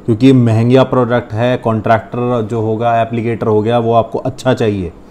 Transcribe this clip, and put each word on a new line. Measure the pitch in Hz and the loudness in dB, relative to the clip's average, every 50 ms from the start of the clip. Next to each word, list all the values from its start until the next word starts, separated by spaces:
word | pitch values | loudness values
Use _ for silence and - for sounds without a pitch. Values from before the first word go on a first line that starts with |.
| - | -2
क्योंकि | - 113 107 127 135 135 | -2 0 4 4 4 6
महंगा | 127 120 117 110 113 117 120 123 135 131 | 6 4 4 2 2 2 4 4 4 4
product | - - 127 123 113 123 120 117 - 107 | 4 2 0 0 0 -2 -4 -4 -4 -6
है। | 104 120 123 127 123 | -4 -2 -2 -2 -2
contractor | - 120 110 110 101 117 113 110 - - - 120 123 123 123 120 110 | -2 -2 -2 -2 0 0 0 0 0 -6 -6 -4 -4 -2 -2 -2 -4
जो | 101 117 113 | -4 -4 -4
होगा, | 110 110 110 110 117 117 117 117 113 | -2 -2 -2 -2 -2 0 0 0 -2
applicator | 113 120 117 107 117 117 98 113 | -2 -4 -4 -4 -4 -4 -2 -2
हो | 113 107 107 104 | 0 0 2 2
गया, | 113 120 120 | 0 0 0
वो | 117 117 117 | 0 2 2
आपको | 113 110 - - - | 2 0 0 -6 -6
अच्छा | - 131 127 - - 131 127 | -6 -6 -8 -4 -2 -2 0
चाहिए, | 117 120 110 104 98 90 82 - - - - | 0 0 -2 -2 -2 -6 -8 -10 -14 -20 -20